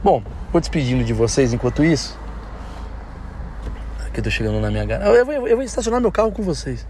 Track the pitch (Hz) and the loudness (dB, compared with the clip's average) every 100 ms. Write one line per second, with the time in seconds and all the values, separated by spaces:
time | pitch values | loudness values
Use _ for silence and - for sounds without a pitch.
0 | 202 147 - - - 170 - 165 127 127 | 6 4 0 -12 0 0 2 0 2 2
1 | 117 113 113 - 127 117 123 - 156 156 | 2 2 2 4 4 4 0 4 4 4
2 | - - - - - - - - - - | 0 -10 -12 -12 -12 -12 -12 -12 -12 -12
3 | - - - - - - - - - - | -12 -12 -12 -10 -10 -8 -8 -8 -8 -8
4 | - - 110 - 107 107 107 107 107 113 | -6 -4 -2 0 0 0 0 0 0 2
5 | 202 233 254 294 240 233 269 - 226 240 | 4 4 4 0 2 2 2 -2 0 2
6 | 233 - 220 208 196 147 143 120 - | 2 2 2 0 -2 -2 -4 -8 -8